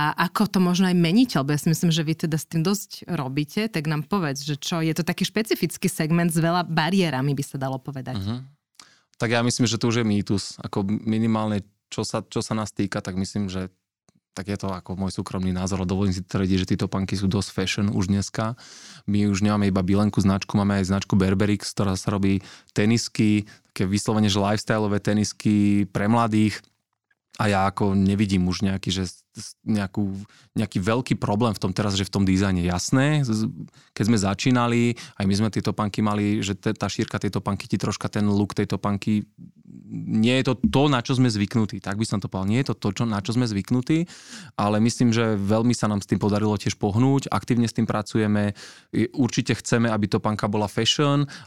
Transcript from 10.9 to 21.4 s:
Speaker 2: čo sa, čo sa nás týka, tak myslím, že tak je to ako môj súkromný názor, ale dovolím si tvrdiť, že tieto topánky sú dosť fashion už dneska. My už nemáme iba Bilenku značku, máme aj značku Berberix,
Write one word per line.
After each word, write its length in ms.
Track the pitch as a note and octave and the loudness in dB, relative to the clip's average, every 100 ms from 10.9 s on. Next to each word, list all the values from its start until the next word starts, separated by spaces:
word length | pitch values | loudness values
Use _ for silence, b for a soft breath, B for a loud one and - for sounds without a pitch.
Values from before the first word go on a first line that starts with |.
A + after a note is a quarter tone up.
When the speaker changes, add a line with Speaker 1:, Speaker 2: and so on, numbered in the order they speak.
| G#2+ A2+ A2 A2+ A2 A2 G#2 - _ _ | -2 -2 0 2 0 0 -2 -6 _ _
Speaker 2:
čo 140 | - | -8
sa, 240 | G#2+ A2+ | -4 -6
čo 160 | G2+ A#2 | -6 -6
sa 160 | - A2 | -4 -4
nás 160 | G#2 | -4
týka, 320 | - G2+ G#2+ | -4 -4 -4
tak 160 | G2+ F#2 | -4 -4
myslím, 260 | G2 G#2 G2 | -4 -4 -6
že 220 | F#2 F#2 - _ _ _ _ _ | -6 -8 -12 _ _ _ _ _
tak 180 | - F#2+ | -10 -6
je 80 | G2+ | -6
to 140 | G2 | -4
ako 260 | F#2 - F#2 | -6 -8 -4
môj 160 | F#2+ | -4
súkromný 380 | - F#2 F#2+ F#2 | -4 -6 -4 -2
názor, 260 | F2+ F#2 F#2+ | -2 -2 -2
ale 140 | F2+ | 0
dovolím 240 | F#2+ G2+ | 0 0
si 80 | F#2 | -2
tvrdiť, 340 | F2+ G2 F#2+ F#2+ | -4 -2 2 2
že 80 | |
tieto 220 | F#2 G2 G2 | 0 -2 -2
topánky 260 | G2 F#2+ | -2 -2
sú 140 | F#2+ G2 | -2 0
dosť 240 | G2+ - | 0 -2
fashion 360 | - F#2+ - G2+ | -4 -4 -2 0
už 180 | A2 F#2 | 0 0
dneska. 480 | G2+ - - A2 B2 B B B B | 0 -2 -4 -4 -6 B B B B
My 220 | - G#2 G#2 | -2 0 2
už 160 | F#2+ | 2
nemáme 240 | G#2 G#2 G2+ | 2 2 2
iba 160 | F#2+ | 2
Bilenku 340 | F#2 G2 G#2 G2 | 2 2 2 2
značku, 380 | F#2 G2 - | 2 2 0
máme 240 | G#2+ G2+ G2+ | 0 2 2
aj 100 | F2+ | 0
značku 240 | G2 - | -2 0
Berberix, 560 | G#2 F#2 G2 | 2 2 2